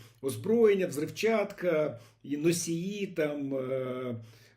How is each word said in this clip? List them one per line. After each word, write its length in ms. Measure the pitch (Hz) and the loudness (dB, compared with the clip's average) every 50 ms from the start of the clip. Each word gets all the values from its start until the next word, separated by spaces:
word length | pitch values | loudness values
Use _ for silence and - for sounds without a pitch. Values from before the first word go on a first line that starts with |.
| - - - - | -16 -20 -12 -8
озброєння, 640 | - 135 117 110 - 196 220 233 226 214 202 190 180 | -6 -4 -4 -2 0 2 4 6 8 6 6 6 2
взривчатка, 1120 | 156 131 143 156 - - - - 220 226 208 202 202 - - 180 180 160 151 151 147 - - - - _ _ | 0 -2 -2 -4 -4 -4 -2 0 2 2 2 0 -2 -4 -4 0 2 2 2 2 0 -2 -8 -14 -20 _ _
і 140 | - 135 143 | -8 -6 -2
носії, 720 | 147 151 170 175 175 - 165 165 165 175 196 208 208 196 | 0 2 2 2 2 0 -2 -4 -4 -4 -4 -4 -4 -6
там, 480 | - - 170 151 151 147 147 139 135 135 | -4 -2 -2 -2 -2 -2 -4 -4 -4 -4
е, 640 | 135 131 127 135 131 127 127 123 127 131 123 117 110 110 - - - - - _ | -4 -2 -2 -4 -4 -4 -4 -6 -6 -6 -6 -6 -8 -10 -14 -20 -20 -20 -20 _